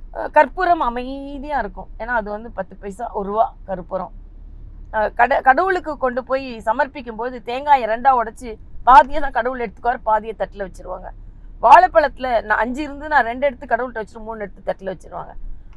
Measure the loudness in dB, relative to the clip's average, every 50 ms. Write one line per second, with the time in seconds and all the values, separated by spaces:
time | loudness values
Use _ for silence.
0 | -16 -14 -10 -8 -8 2 4 6 4 6 4 0 2 2 2 2 2 -2 -2 -4
1 | -8 -8 -10 -10 -10 -12 -12 -12 -8 -4 -4 -4 -4 -4 -8 -12 -16 -14 -12 -12
2 | -8 -2 -2 -2 -2 -4 -8 -10 -10 -12 -10 -10 -10 -10 -12 -14 -14 -14 -10 -10
3 | -10 -8 -6 -6 -6 -4 0 0 0 0 0 -10 -10 -10 -8 -8 -8 -8 -6 -6
4 | -6 -8 -12 -16 -18 -18 -20 -20 -18 -18 -18 -18 -18 -18 -18 -18 -16 -6 -2 -2
5 | 0 -2 2 2 2 4 4 2 4 4 4 4 4 2 0 -2 -2 -6 -6 -4
6 | -2 -2 -2 -4 -4 -4 -4 -4 -4 -6 -10 -6 -4 -4 0 0 0 -2 -2 -10
7 | -12 -12 -10 -8 -8 -8 -8 -10 -10 -8 -8 -6 2 4 4 4 4 0 -2 2
8 | 4 4 4 4 2 -2 -4 -10 -12 -12 -12 -12 -14 -14 -14 0 6 10 10 10
9 | 10 8 2 0 0 0 0 -2 -2 -2 -2 -4 -6 -6 -8 -4 -2 -2 -2 -2
10 | 0 0 0 0 0 -4 -6 -6 -6 -8 -6 -8 -10 -10 -10 -14 -12 -12 -12 -12
11 | -12 -16 -16 -16 -18 -18 -18 -18 -18 -18 -12 0 6 10 10 10 10 8 6 4
12 | 4 4 -2 -4 -4 0 0 -2 0 0 0 0 0 -2 -2 -6 -6 -8 -8 -10
13 | -6 0 2 2 2 2 -2 0 0 -2 -2 -2 -4 -2 -2 -2 -2 -4 -6 -8
14 | -10 -10 -12 -14 -12 -12 -10 -10 -10 -12 -12 -10 -8 -8 -8 -6 -8 -10 -10 -10
15 | -14 -14 -14 -14 -14 -12 -12 -12 -10 -10 -10 -10 -12 -16 -14